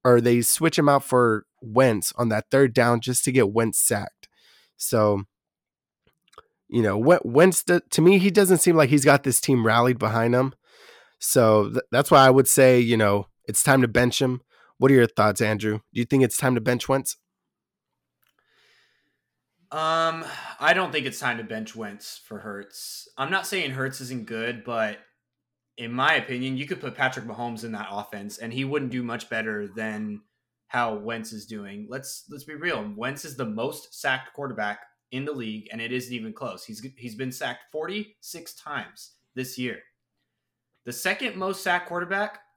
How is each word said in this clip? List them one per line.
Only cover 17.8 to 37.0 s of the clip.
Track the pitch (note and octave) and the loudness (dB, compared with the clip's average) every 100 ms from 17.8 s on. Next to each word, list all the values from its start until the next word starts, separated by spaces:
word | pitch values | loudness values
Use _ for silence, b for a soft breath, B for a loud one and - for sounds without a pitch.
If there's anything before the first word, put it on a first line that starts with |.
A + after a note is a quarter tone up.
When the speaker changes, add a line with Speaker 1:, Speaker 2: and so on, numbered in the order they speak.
| _ _ _ _ _ _ _ _ _ _ _ _ _ _ _ _ _ _ _ | _ _ _ _ _ _ _ _ _ _ _ _ _ _ _ _ _ _ _
Speaker 2:
Um, | D3+ D#3+ E3 E3 E3 D#3+ B B B | -6 -2 0 0 -4 -10 B B B
I | D3+ | 2
don't | F3+ F3 | 2 2
think | D3+ B2+ | -4 -6
it's | - | -6
time | C3 A#2 | -6 -6
to | |
bench | A2 A2 A2 A2+ | -8 -10 -10 -12
Wentz | G#2 G#2 - - - | -12 -14 -18 -20 -16
for | G#2 | -16
Hurts. | G#2+ G2+ G2 - - - - - | -12 -14 -14 -16 -16 -16 -18 -10
I'm | C#3+ | -6
not | F#3+ F#3 | -6 -4
saying | F#3+ D3 | -6 -6
Hurts | C3 C3+ C3 | -6 -8 -8
isn't | B2+ B2+ A2 | -12 -12 -10
good, | A2+ A#2 A#2 | -8 -8 -8
but | A#2+ A#2 G#2+ G#2 _ _ _ _ _ _ _ - | -8 -4 -4 -6 _ _ _ _ _ _ _ -14
in | A#2 | -10
my | A#2+ C#3+ D3+ | -2 0 0
opinion, | A#2+ B2 C3 C3 | -2 -8 -6 -6
you | C#3+ | -8
could | C3 | -10
put | C#3 - | -12 -4
Patrick | C3 B2+ A2+ | -4 -4 -12
Mahomes | A2 A#2+ A2+ | -10 -10 -10
in | A2+ | -12
that | G#2+ G2 | -10 -10
offense, | G2+ G#2+ G#2 G2+ - | -10 -12 -12 -14 -14
and | A#2 | -12
he | B2 C3+ | -8 -4
wouldn't | D3 C3 | -4 -4
do | B2+ | -6
much | A#2+ A#2 - | -8 -10 -8
better | A2+ A2 G#2+ G2+ | -6 -6 -6 -8
than | G#2 A2 G#2+ G#2+ G#2 _ _ _ _ _ | -8 -8 -8 -10 -12 _ _ _ _ _
how | B2 A#2 G#2 | -4 -4 -4
Wentz | G#2+ A2+ A2 | -8 -10 -10
is | A2 - | -16 -16
doing. | A2+ G2+ G3+ G#2+ | -16 -14 -16 -14
Let's, | F3 - - - | -14 -14 -18 -18
let's | C#3+ - | -20 -18
be | D3 | -10
real. | F3 C3 G#2 G#2 | -8 -6 -8 -10
Wentz | B2 C#3+ | -10 -10
is | D#3 B2+ | -14 -10
the | A2+ | -10
most | G#2+ C3 D3+ - - | -6 -8 -10 -18 -10
sacked | C#3 C3 - | -6 -6 -8
quarterback | - C#3 A2 G#2 G#2 - _ _ | -14 -12 -8 -8 -8 -14 _ _
in | B2+ C#3+ | -12 -10
the | |
league, | C#3 A2+ G#2+ - | -10 -10 -12 -14
and | A2+ | -12
it | A#2 | -8
isn't | B2+ A#2+ | -8 -8
even | B2 A2 | -12 -12
close. | G#2+ B2+ - - | -12 -12 -14 -16
He's, | A2 C3 | -18 -18
he's | C3 | _